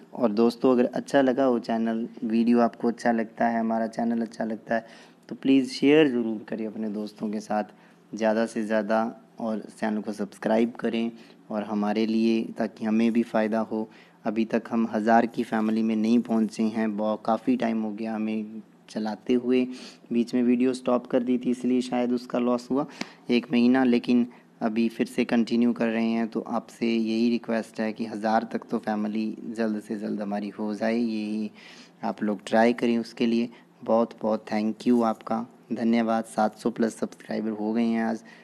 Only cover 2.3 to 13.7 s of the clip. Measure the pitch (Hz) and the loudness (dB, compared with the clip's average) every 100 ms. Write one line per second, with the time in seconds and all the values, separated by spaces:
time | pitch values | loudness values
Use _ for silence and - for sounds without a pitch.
2.3 | 113 117 120 117 - 120 113 120 113 113 | 2 4 4 4 2 -4 0 0 0 -2
3.3 | - 117 117 113 113 113 110 117 117 113 | -2 0 0 -2 -2 -2 -2 -2 -2 -4
4.3 | - 113 110 - 113 - - - - - | -6 -6 -6 -2 -4 -4 -20 -20 -20 -16
5.3 | 117 131 135 127 - 135 151 151 120 113 | -6 2 4 2 0 4 6 6 4 -2
6.3 | 107 - 110 110 104 110 104 107 - 110 | -4 -6 -6 -6 -6 -6 -4 -8 -6 -6
7.3 | 107 104 107 104 - - - _ 104 110 | -6 -4 -4 -4 -10 -20 -20 _ -2 2
8.3 | 107 113 120 107 110 104 110 113 - - | 2 0 -2 0 0 2 0 0 -6 -20
9.3 | - 113 107 - - 110 107 101 104 101 | -8 -4 -4 -8 -6 -4 -4 -4 -6 -8
10.3 | - 110 110 117 120 117 113 113 113 - | -4 0 2 2 -2 -4 -2 -4 -6 -20
11.3 | - - 107 104 104 104 107 110 110 113 | -20 -8 -6 -4 -2 0 0 0 2 2
12.3 | 113 113 - 110 - 110 110 117 113 113 | 2 -2 -4 -6 -4 0 2 4 2 0
13.3 | 113 110 113 107 | 0 0 0 -2